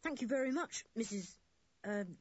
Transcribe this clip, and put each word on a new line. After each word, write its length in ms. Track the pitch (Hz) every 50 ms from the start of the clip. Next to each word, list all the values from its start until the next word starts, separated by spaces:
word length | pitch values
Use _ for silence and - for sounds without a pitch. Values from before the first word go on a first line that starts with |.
thank 200 | - 330 277 -
you 60 | 254
very 240 | 214 277 269 262 262
much, 340 | 262 339 339 - - - - - -
Missus, 420 | 220 226 - 202 196 175 - - - _ _ _ _ _ _ _ _ -
uh, 220 | 202 208 208 196 175 156 -